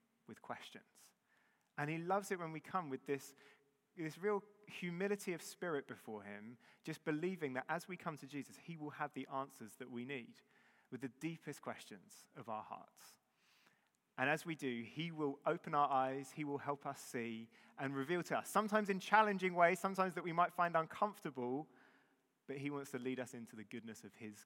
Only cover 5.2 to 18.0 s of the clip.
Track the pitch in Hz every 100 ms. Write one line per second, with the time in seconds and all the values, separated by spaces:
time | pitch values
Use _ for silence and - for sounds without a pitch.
5.2 | 208 165 - - 180 147 127 117 - 107
6.2 | 101 101 110 123 - - - 156 - 151
7.2 | 180 185 147 127 127 160 - 180 175 151
8.2 | 135 139 123 110 - 165 147 135 147 -
9.2 | 131 139 135 - 113 - 127 120 123 139
10.2 | 117 117 - - - _ _ 127 127 -
11.2 | 160 165 - 139 - 110 - 104 - -
12.2 | - - 117 107 - - - - - -
13.2 | _ _ _ _ _ _ _ _ _ -
14.2 | 131 156 170 160 139 120 117 143 170 156
15.2 | 147 139 165 170 - 151 143 135 131 135
16.2 | 135 - 151 143 139 143 147 135 - 127
17.2 | 113 113 113 - - - 139 139